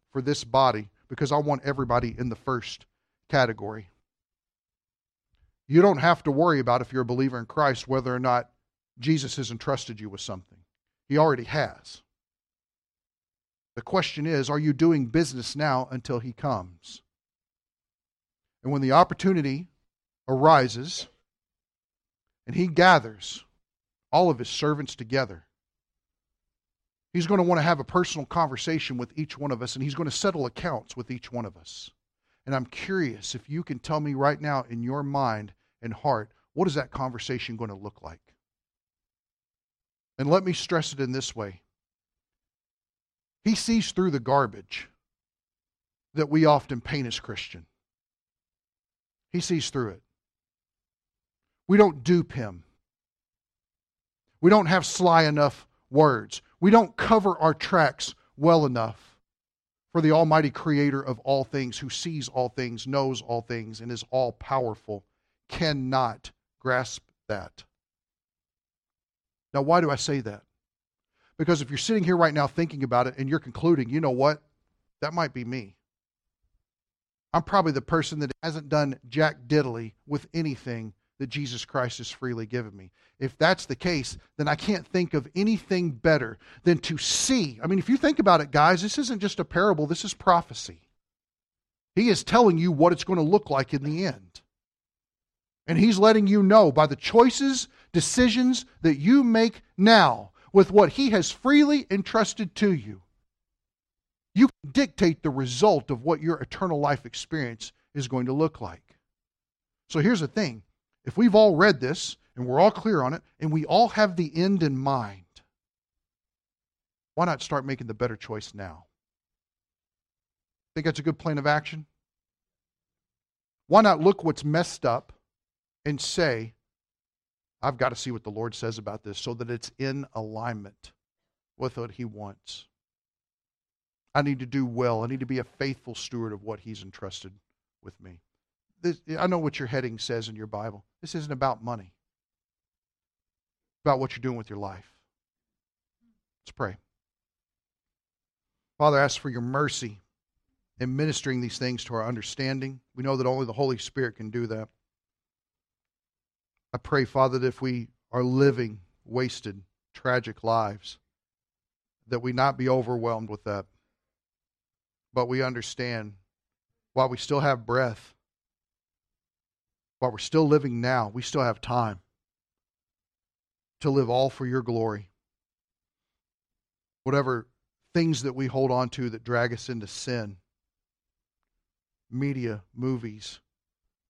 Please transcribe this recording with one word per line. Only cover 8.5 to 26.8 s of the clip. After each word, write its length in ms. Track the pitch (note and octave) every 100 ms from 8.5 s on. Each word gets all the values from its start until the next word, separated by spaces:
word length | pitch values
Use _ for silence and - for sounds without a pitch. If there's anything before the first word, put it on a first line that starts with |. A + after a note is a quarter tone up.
| _ _ _ _ -
Jesus 380 | B2 D#3+ C3+ -
has 120 | A#2
entrusted 500 | A#2 - C3+ - A2
you 80 | G#2+
with 140 | G2
something. 420 | - F#2+ - _ _ _ _ _ -
He 80 | C#3+
already 280 | D#3+ C3 A#2
has. 580 | D3+ A#2 - - - _ _ _ _ _ _ _ _ _ _ _ _ _ _ _ _ _ -
The 60 |
question 460 | - F#3 D#3+ - D3+
is, 240 | D3+ B2+
are 80 | D3+
you 120 | D3+
doing 360 | C3+ E3 D#3+ B2
business 480 | D#3 D#3+ B2+ A#2 C#3+
now 320 | D3+ C3 B2+
until 300 | C3 - B2
he 120 | B2
comes? 680 | A#2 D3 A2 F#2 F2 - - _ _ _ _ _ _ _ _ _ _ _ _ _ _ _ _
And 100 | C3
when 120 | C#3+
the 80 | C3+
opportunity 760 | C#3 F#3 E3 F#3 F#3 C#3 C3+ F3+ _ _ _ _ _ -
arises 800 | C3 D3+ D#3 B2+ A2 D3 - - _ _ _ _ _ _ _ _ _ _ _ _ _ -
and 100 | B2
he 120 | F3+
gathers 760 | D#3 F3+ E3 A2+ G#2 - - - _ _ _ _ _ _
all 180 | D3+ F3+
of 80 | B2+
his 120 | A#2+
servants 460 | - D3+ D3+ C#3 -
together, 520 | A2 C3 B2 F2 _ _ _ _ _ _ _ _ _ _ _ _ _ _